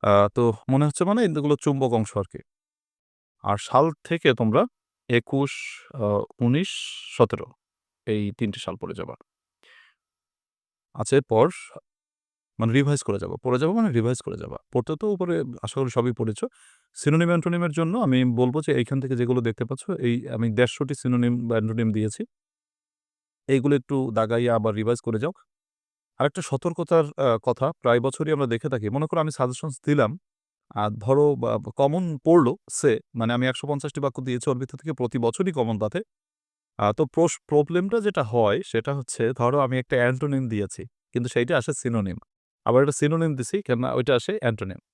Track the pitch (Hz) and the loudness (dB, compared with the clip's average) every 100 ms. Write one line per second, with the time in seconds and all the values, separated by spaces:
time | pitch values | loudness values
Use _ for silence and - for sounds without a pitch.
0 | 104 101 101 - 120 110 - 135 147 - | 4 4 4 2 0 0 0 2 2 0
1 | 180 214 220 151 147 147 - 139 131 117 | 0 2 0 0 0 0 2 0 2 0
2 | 110 - 98 - - _ _ _ _ _ | 0 -4 -6 -10 -18 _ _ _ _ _
3 | _ _ _ _ - 104 - 127 160 156 | _ _ _ _ -4 -4 0 2 2 -2
4 | - 170 147 120 113 117 233 _ _ _ | -6 0 2 2 2 2 0 _ _ _
5 | _ 120 - 135 139 - - - - 139 | _ -2 0 -2 -2 -4 -14 -16 -18 -6
6 | 104 101 - - 120 135 190 - - - | -2 0 -2 -2 0 2 -2 -6 -10 -14
7 | - - 113 - - _ _ _ _ _ | -16 0 0 0 -10 _ _ _ _ _
8 | - 107 104 104 113 98 - 95 - 87 | -6 -4 -4 -4 -6 -4 -10 -10 -10 -10
9 | - - _ _ _ _ _ - _ _ | -12 -14 _ _ _ _ _ -20 _ _
10 | _ _ _ _ _ _ _ _ _ - | _ _ _ _ _ _ _ _ _ -10
11 | 110 135 139 110 143 - - - _ _ | 0 0 2 4 4 2 -16 -20 _ _
12 | _ _ _ _ _ _ 113 120 139 143 | _ _ _ _ _ _ 2 2 2 0
13 | - 104 87 90 131 123 156 214 220 117 | -2 -4 -4 -6 -2 0 0 2 2 2
14 | 113 127 - - - - _ 120 120 156 | 0 -2 -6 -10 -12 -14 _ -4 -2 -4
15 | 214 202 180 165 127 120 117 - 135 127 | -4 -2 -2 -2 -4 -8 -8 -4 -2 0
16 | 120 117 110 107 254 _ _ _ _ - | -2 -2 -4 -4 -8 _ _ _ _ -4
17 | - 156 170 175 170 175 170 151 165 208 | 0 2 4 2 0 -2 -2 -2 -2 0
18 | 208 127 127 117 127 135 - 135 120 139 | 2 2 2 2 0 0 0 0 0 -2
19 | 131 127 120 123 117 110 117 135 - 185 | -2 -2 0 0 0 -4 -6 -8 -6 -4
20 | 123 120 135 120 117 107 123 - 139 139 | 0 -2 -4 -4 -2 2 2 2 -6 -4
21 | 131 123 120 123 117 113 110 113 113 107 | 0 2 2 0 0 0 0 0 0 0
22 | 107 - 226 _ _ _ _ _ _ _ | -2 -4 -12 _ _ _ _ _ _ _
23 | _ _ _ _ - 135 135 143 - 139 | _ _ _ _ 0 2 4 2 2 -2
24 | 127 113 110 117 120 113 110 104 110 120 | 0 0 0 2 2 2 0 -2 -2 -2
25 | - 110 135 185 _ _ _ _ _ _ | -2 -2 -4 -8 _ _ _ _ _ _
26 | _ _ 143 - 165 135 175 - 165 165 | _ _ -2 -2 -4 -2 -2 -4 2 4
27 | 151 - 135 113 - 120 135 - 127 120 | 4 0 2 2 0 0 -2 0 4 4
28 | 123 - 156 151 135 113 147 131 104 127 | 2 -2 -2 0 0 -2 -2 -4 -2 -4
29 | 151 175 156 147 127 123 160 131 - 147 | -2 -2 -2 0 -4 -2 -10 -8 0 4
30 | 110 156 _ _ _ _ _ - 107 107 | 2 0 _ _ _ _ _ -4 -4 -4
31 | 104 135 147 139 117 113 107 - 139 160 | 0 4 4 2 -2 -4 -6 0 0 0
32 | 180 151 - 170 127 196 - - 151 110 | -2 -4 6 6 6 0 -8 -2 0 0
33 | - 120 113 120 127 127 143 143 147 143 | -2 -4 -2 0 0 -2 -4 -6 -6 -4
34 | 139 131 131 123 - 127 131 - 160 151 | -4 -4 -6 -4 -2 -2 -4 -10 -10 -4
35 | 123 127 117 - 185 151 113 107 107 175 | -4 0 -2 0 -2 0 -2 0 -2 -4
36 | 220 _ _ _ _ _ _ _ 104 107 | -10 _ _ _ _ _ _ _ -2 0
37 | 151 - 165 - _ 147 147 170 190 226 | 0 2 2 0 _ 2 2 0 0 0
38 | 208 196 120 120 107 113 190 117 113 139 | 0 -2 0 2 2 2 -2 -4 -2 -6
39 | 131 - 113 117 120 143 131 127 123 131 | -6 -2 -2 0 0 2 0 -2 0 2
40 | 120 127 147 139 127 110 98 - - _ | 2 2 -2 -2 -2 -2 -4 -6 -16 _
41 | _ 120 120 - 123 160 123 - 127 117 | _ -4 -2 0 2 0 -2 -4 -2 -2
42 | 98 87 _ _ _ _ - 120 139 143 | -2 -6 _ _ _ _ 2 4 4 2
43 | 147 165 165 139 123 202 202 120 127 123 | 0 2 0 -2 -4 -4 -2 -2 0 -2
44 | 123 127 - 208 127 110 98 90 _ | 2 0 0 -2 -2 -2 -6 -10 _